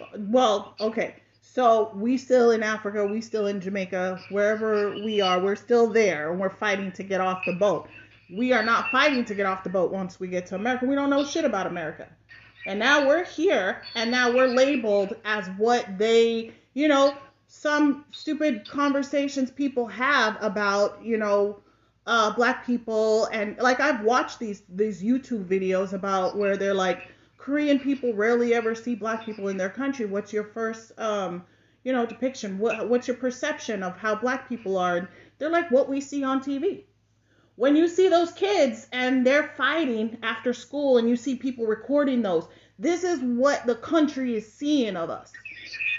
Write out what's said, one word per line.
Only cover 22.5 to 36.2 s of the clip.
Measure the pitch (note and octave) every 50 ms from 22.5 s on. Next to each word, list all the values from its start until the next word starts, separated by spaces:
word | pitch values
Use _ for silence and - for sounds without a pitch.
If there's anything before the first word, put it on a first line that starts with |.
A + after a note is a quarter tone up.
| B3 - -
people. | - A#3+ A#3 - - A3 A3 A3 A3 A3 A3 A3
And, | - - A3 G#3 G#3 - -
like, | A#3+ B3+ C4 C4
I've | C#4 D4 D4 A3 G#3
watched | G#3+ B3 C4+ - - - -
these, | B3 G#3+ G3+ - - -
these | F3+ F#3 G#3+ A3 G3+ E3 F#3
YouTube | A3 B3+ C4 - - B3 G#3+ F#3
videos | F3 F#3+ F#3+ F#3+ F#3 F#3 F#3 G3 F#3
about | G3 F#3+ F#3+ G3 F#3+ F#3+ F#3 F3+ - G3+
where | G#3 G3 G3
they're | - F#3+ G3 G3
like, | F#3+ F#3 F#3 - - - - - _ _ _ _ _
"Korean | - C4 C#4 D4 D4 D4 C#4+ C4
people | A#3+ C4+ C#4 C4 - B3 A3
rarely | G3 G#3 A3+ A#3+ A#3+ A#3+ A#3+ A#3
ever | A#3 A3 A3 A3+
see | A3+ - B3 A#3+
black | G3+ G3+ A3+ A3+ A3+ -
people | G#3+ G#3 G#3+ G3 G3
in | G3 F#3+
their | F#3 F#3+
country. | F#3+ A3+ C#4 C#4 C4+ B3+ A3
What's | G3+ G3 G3+ G#3 -
your | A3 G#3 G#3
first, | G#3 - A3+ A3+ A3 A3+ A3+ - - - -
um, | A3+ A3 G#3 G3+ F#3+ F3 F3 F3+ - - _ _ _ _ _ _ -
you | B3
know, | C4 B3 A#3
depiction? | A3+ A3 - B3+ C4 C4 - - G3+ F#3+ F#3+
What, | G#3+ A#3 G#3+ A3 G3+ G#3
what's | A#3+ B3 B3 -
your | A#3+ A#3+
perception | B3 B3+ B3 - D#4 D4 D4+ D4 - - A3 G3 F#3
of | F3+ F3+ -
how | A3 A3 G#3+
black | G3 A#3 B3 C4 C4 - -
people | A#3+ A3+ - F#3+ F#3+ F#3
are?" | F3+ F3+ F3
And | F3 F#3 - - - - - _ _
they're | C4+ D#4
like, | E4 E4+ E4+ E4+
"What | A#3+ C4+ C4+ C4
we | C#4 C#4
see | C#4 - C#4+ C#4+